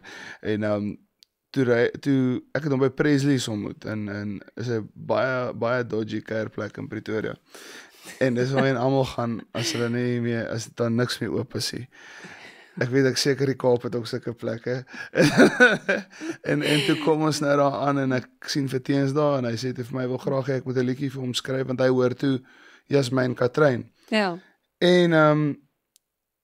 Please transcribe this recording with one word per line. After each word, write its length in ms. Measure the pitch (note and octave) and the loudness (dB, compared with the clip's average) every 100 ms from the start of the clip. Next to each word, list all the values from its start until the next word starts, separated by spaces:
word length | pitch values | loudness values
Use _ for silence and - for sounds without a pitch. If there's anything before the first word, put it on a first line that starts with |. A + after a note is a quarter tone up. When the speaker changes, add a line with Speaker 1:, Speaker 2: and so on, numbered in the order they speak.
| - - - - | -14 -18 -18 -10
Speaker 1:
En, 220 | - G#2+ | -4 -2
ehm, 320 | G#2+ G#2 G#2 - _ _ _ _ _ | 0 -2 -4 -8 _ _ _ _ _
toe 120 | C#3 | -2
ry, 260 | B2 A#2 A#2+ - | 2 4 2 0
toe, 400 | C#3+ C3+ B2+ B2 - | 0 2 2 -2 -4
ek 100 | - | -4
het 80 | D3+ | 0
hom 80 | C3+ | 2
by 100 | C#3 | 0
Presley's 580 | - D3+ C#3 C#3+ C3+ A#2 | 2 2 4 4 0 0
ontmoet, 380 | G#2+ G2+ - - | -6 -8 -10 -8
en, 240 | G#2+ G#2 | -8 -6
en 320 | G2+ G#2 G2 - - | -6 -8 -10 -12 -10
is 120 | A#2+ | -4
'n 200 | A2+ G#2+ | -4 -6
baie, 600 | - G#2 G#2+ C3 B2+ B2 | -12 -2 0 0 -2 -4
baie 300 | - A#2 B2+ A2+ | -4 -2 -2 -2
dodgy 340 | G#2+ A2 A2 | -4 -4 -6
kuierplek 560 | - A2 G#2+ - G#2 - | -6 -6 -6 -6 -8 -8
in 100 | G#2+ | -10
Pretoria. 480 | G#2+ - G#2+ - - _ - - - - - - - | -10 -6 -4 -4 -8 _ -20 -20 -20 -20 -20 -14 -2
En 140 | C3 A#2+ | 0 2
dis 160 | B2+ | 0
waar 120 | C3+ | 2
hy 60 | C3+ | 2
en 80 | B2 | 2
almal 280 | C3 C3+ C3+ | 2 2 0
gaan, 360 | - A#2+ A#2 - | -2 -6 -6 -8
as 180 | - A#2 | -6 -4
hulle 180 | A#2 A#2+ | -2 -2
nie 320 | A#2+ B2 A#2+ | 0 0 0
meer, 260 | A#2+ A#2 - | -2 -2 -2
as 160 | A2+ - - | -6 -8 -4
daar 160 | G#2+ | 0
niks 280 | A2+ B2 - | 0 0 -2
meer 120 | A2 | -4
oop 240 | F2+ A#2 G#2+ | -4 -4 -6
is 160 | - | -6
nie. 140 | - B2 - - - - - - - - - | -8 -14 -18 -20 -20 -20 -20 -20 -20 -14 -4
Ek 100 | A#2+ | 0
weet, 160 | C3+ C3 | 2 2
ek 120 | B2 | 2
seker 280 | D3 B2 C3+ | 0 2 0
die 100 | B2 | 2
Kaap 260 | B2+ A#2+ | 2 2
het 120 | A#2+ A#2+ | 0 -6
ook 100 | A2+ | -6
sulke 260 | B2 - | -8 -8
plekke. 520 | A2+ A#2 A2+ B2 C3 - - - | -8 -8 -6 -6 -6 -8 -16 -4
<laughs> 40 | - D3+ - G#3+ - B3 - - G3+ - - D#4+ - | 2 4 8 6 8 4 4 -2 -4 -4 -14 -12 -8
En, 180 | - D3 | -2 -2
en 240 | C#3+ D3 D3 | 2 0 2
toe 100 | D3+ | 0
kom 180 | - D#3 | 2 2
ons 180 | D#3 D3 | 2 0
nou 160 | D3 C#3+ | 0 2
daar 140 | C#3+ C3+ C#3 | 2 2 0
aan 100 | C#3 | 0
en 120 | C3 | 0
ek 160 | B2+ - _ - | -2 -4 _ -6
sien 220 | D3+ C3+ | -4 -2
vir 120 | C3 | -4
Teens 320 | - C#3 C3+ | 0 0 2
daar 240 | C#3+ D3 C#3 | 2 0 0
en 60 | B2 | -2
hy 100 | A2+ | -4
sê 180 | B2+ | -6
toe 100 | B2+ | -6
vir 120 | A#2+ C3+ | -8 -6
my, 80 | B2+ | -4
"Wil 100 | B2+ | -4
graag 280 | - C3+ C3 | -2 -2 -2
hê 60 | C3 | -4
ek 80 | C3 | -2
moet 120 | B2+ | 0
'n 80 | B2+ | 0
liedjie 240 | B2+ C#3 | -2 -4
vir 100 | C3+ | -6
hom 120 | B2+ | -6
skryf," 320 | B2 - C3 B2+ | -6 -4 -4 -2
want 120 | B2+ | 0
hy 80 | C3 | 2
hoor 260 | B2+ B2 | 4 2
toe 280 | B2 C#3 C3 - - - - - | 2 0 0 -4 -20 -20 -18 0
Jasmine 460 | C#3 B2 B2+ B2+ | 2 2 0 0
Katrein. 560 | A#2+ B2 - D3+ A#2+ - _ - | 0 0 4 4 2 -4 _ -4
Speaker 2:
Ja. 280 | A3 F#3+ F3 _ _ _ - | 0 0 -4 _ _ _ 0
Speaker 1:
En, 340 | F3 F3+ F3 | 4 6 6
ehm, 400 | D#3+ D3+ D3+ D3 C#3 _ _ _ _ _ _ _ _ | 6 6 6 2 -4 _ _ _ _ _ _ _ _